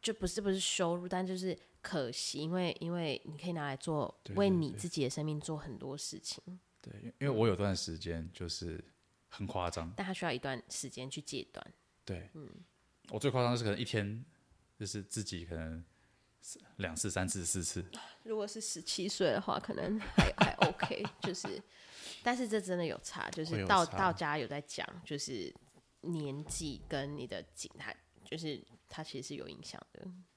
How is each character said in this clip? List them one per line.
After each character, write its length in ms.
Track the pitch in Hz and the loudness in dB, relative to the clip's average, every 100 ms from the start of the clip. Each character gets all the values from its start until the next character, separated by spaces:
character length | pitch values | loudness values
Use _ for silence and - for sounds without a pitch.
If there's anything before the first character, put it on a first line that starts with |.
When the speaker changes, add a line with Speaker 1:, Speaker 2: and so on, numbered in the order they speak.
Speaker 1:
就 120 | - | -2
不 120 | 214 185 | 0 0
是， 140 | - | 0
不 100 | 202 | 2
是 80 | 190 | 2
羞 380 | - - 175 175 | 2 4 4 2
辱， 140 | 180 | 0
但 160 | 185 185 | 0 0
就 100 | 185 | 0
是 200 | 185 - - _ | -2 -2 -8 _
可 280 | - 170 123 | -2 0 0
惜， 300 | - - 135 | -2 -2 -2
因 120 | 156 | 0
为， 240 | 180 180 - | 2 2 0
因 140 | 165 | -2
为 280 | 175 165 131 - | 0 0 0 -4
你 120 | 151 | -6
可 120 | 170 | -2
以 20 | |
拿 140 | 170 143 | -2 -2
来 100 | 135 | -2
做， 380 | - 151 123 - | 0 2 0 -4
Speaker 2:
对， 100 | - | -4
对， 60 | - | 4
Speaker 1:
为 100 | 202 | 6
你 220 | 185 147 | 6 4
自 160 | 104 170 | 0 -4
己 160 | 165 | 0
的 60 | 131 | 0
生 160 | 147 151 | 2 0
命 120 | 151 | -2
做 160 | 147 156 | -2 -4
很 200 | 160 120 | -4 -8
多 200 | 135 143 | -8 -6
事 200 | - - | -6 -8
情。 240 | - - - 185 _ _ | -8 -8 -10 -14 _ _
Speaker 2:
对。 120 | - | -14
对， 80 | 104 | -12
因 60 | 117 | -12
为， 60 | - | -2
因 80 | 139 | 0
为 20 | |
我 160 | 110 113 | 6 6
有 80 | |
段 220 | 92 101 92 | 6 4 4
时 220 | - 80 | 0 -4
间 320 | 85 82 80 | -2 -2 -4
就 140 | - 87 | -6 -6
是 340 | - 85 80 - _ _ _ _ | -4 -4 -6 -10 _ _ _ _
很 180 | - 98 | -8 -4
夸 240 | 95 90 | 0 0
张。 220 | 85 82 104 | 0 -4 -4
Speaker 1:
但 100 | 190 | -4
它 60 | |
需 100 | 190 | -2
要 80 | 170 | 0
一 80 | 127 | -2
段 220 | 139 127 - | -2 -4 -6
时 200 | - 131 | -8 -6
间 200 | - 131 | -8 -8
去 120 | 143 | -8
戒 240 | - 135 - | -6 -8 -8
断。 140 | - - - _ _ - | -12 -14 -20 _ _ -6
Speaker 2:
对。 240 | 90 95 | -6 -6
Speaker 1:
嗯。 160 | 160 143 - - _ _ _ - | -14 -14 -16 -20 _ _ _ -6
Speaker 2:
我 100 | 107 | 0
最 100 | 139 | 2
夸 120 | 127 | 4
张 100 | 120 | 4
的 60 | 120 | 4
是 60 | 113 | 4
可 60 | |
能 60 | 101 | 2
一 60 | |
天 400 | 117 113 101 110 131 _ _ - _ _ | 2 2 0 -2 -8 _ _ -20 _ _
就 60 | 101 | -4
是 180 | 107 | -4
自 180 | 92 - | -4 -4
己 220 | 101 90 | -4 -4
可 120 | 85 82 | -4 -4
能 280 | 80 82 85 _ _ _ _ _ - - - - | -4 -6 -10 _ _ _ _ _ -14 -14 -14 -4
两 180 | 92 80 | -2 0
次、 160 | 104 | 0
三 160 | 92 92 | 2 2
次、 160 | 98 | 2
四 180 | 85 92 | 2 2
次。 220 | 82 - 87 - - - | 2 -2 -4 -8 -12 -14
Speaker 1:
如 120 | 226 220 | -4 -2
果 100 | 208 | -2
是 160 | 220 | -4
十 180 | 208 - | -4 -4
七 280 | - - 180 | -2 0 0
岁 220 | - 175 | 4 6
的 100 | 110 | 6
话， 180 | - - | 2 0
可 140 | - | 0
能 260 | - - 214 | -2 0 0
还， 320 | - - - - | 4 8 8 8
还 140 | - - - | 4 6 4
OK， 360 | 175 - - 202 | 4 -2 -2 -4
Speaker 2:
<laughs> 80 | - | -4
Speaker 1:
就 100 | - | -4
是， 280 | 185 202 196 - - - - - - | -2 -4 -6 -8 -20 -18 -14 -12 -2
但 160 | - 247 | 0 2
是 100 | 240 | 2
这 140 | 214 | 2
真 160 | 185 175 | 2 2
的 80 | 165 | 2
有 120 | - | 0
差， 240 | - - - | -6 -4 -4
就 120 | - | -2
是 220 | 160 - 190 | 0 2 6
到， 140 | 196 | 8
Speaker 2:
会 60 | 170 | 6
有 60 | |
差。 60 | - | 4
Speaker 1:
到 160 | 190 | 4
家 240 | 165 160 151 | 4 0 0
有 100 | 117 | 0
在 140 | 143 | -4
讲， 260 | - - - 180 | -6 -6 -6 -8
就 140 | - 147 | -6 -4
是 340 | 135 123 78 - - - _ _ | -2 -4 -6 -8 -20 -20 _ _
年 440 | 160 170 147 139 151 | -4 -2 -2 -4 -4
纪 360 | - 160 131 - | -4 -4 -6 -4
跟 300 | 143 143 147 | -4 -2 -4
你 80 | 123 | -6
的 180 | 95 - - | -6 -8 -10
景 140 | - - | -12 -8
态， 160 | - - _ - | -10 -10 _ -20
就 140 | - 160 | -8 -4
是 260 | 160 139 - - _ | -4 -4 -8 -20 _
它 160 | - | -10
其 160 | 156 - | -8 -8
实 80 | 135 | -6
是 80 | 147 | -8
有 140 | - | -8
影 80 | - | -10
响 180 | - - - | -12 -12 -14
的。 140 | 50 185 180 180 | -14 -12 -12 -20